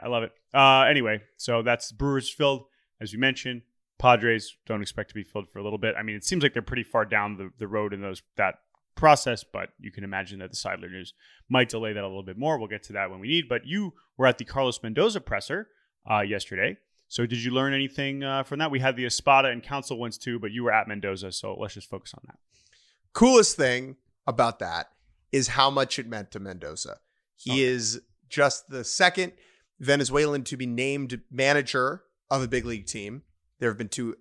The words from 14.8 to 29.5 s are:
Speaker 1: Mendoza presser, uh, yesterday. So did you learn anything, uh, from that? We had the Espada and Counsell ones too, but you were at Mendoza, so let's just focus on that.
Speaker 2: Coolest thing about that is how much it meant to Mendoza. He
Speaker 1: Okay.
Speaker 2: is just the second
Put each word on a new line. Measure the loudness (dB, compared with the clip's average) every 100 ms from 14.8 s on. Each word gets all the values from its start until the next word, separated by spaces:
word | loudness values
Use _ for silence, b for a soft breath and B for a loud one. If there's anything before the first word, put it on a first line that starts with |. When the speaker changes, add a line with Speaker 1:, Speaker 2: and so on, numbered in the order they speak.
Speaker 1:
Mendoza | -4 0 0 0
presser, | -4 -6 -4 -8 -8 _ _ _ -2
uh, | 0
yesterday. | 0 -2 -4 -2 -2 -2 _ _ _
So | -4 -2
did | -2
you | -2
learn | 0 0
anything, | 0 -2 -4 -6 -4 -4
uh, | -4
from | -4 -4
that? | -2
We | 0
had | 0 0
the | -2
Espada | 0 6 6 6
and | 0
Counsell | -6 -6 -6 -6
ones | -8 -8
too, | -8 -6
but | -6
you | -4 2
were |
at | 2 2
Mendoza, | -4 -4 -6 -8
so | -8 -8 -8
let's | -10 -10
just | -12
focus | -14 -14
on | -20 -20
that. | -20 _ _ _ _ _ _ _
Speaker 2:
Coolest | 6 8 10 8 4
thing | 2 2 -4 -12 _ _ -4
about | 2 2 0
that | -6 -6 -8 _ _ _ _
is | -2 0
how | 4 4
much | 4 0 -2
it | -8
meant | -10 -10
to | -12
Mendoza. | -12 -12 -12 -10 -12 -14 _ _ _ _
He | -2
Speaker 1:
Okay. | 2
Speaker 2:
is | 2 2 -2 -6 -10 _ _
just | 2 2 2 -8
the | -12
second | -6 2 2 2 -4 -8 _